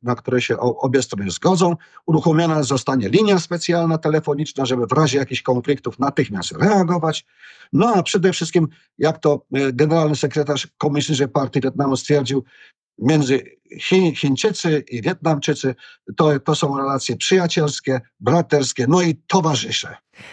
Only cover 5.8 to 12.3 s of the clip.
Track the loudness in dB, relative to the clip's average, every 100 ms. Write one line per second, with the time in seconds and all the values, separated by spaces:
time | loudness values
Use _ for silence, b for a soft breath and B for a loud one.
5.8 | -4 -4 -2 -2 -2 -4 -8 0 2 4
6.8 | 2 0 -2 -4 B B B B B 0
7.8 | 2 2 0 2 0 0 -2 0 0 b
8.8 | b -4 -2 0 0 0 -2 -2 0 0
9.8 | 2 2 2 0 -2 -2 -2 -4 -8 -6
10.8 | -2 -2 0 0 0 -2 -2 -2 -2 -2
11.8 | -2 -2 0 0 0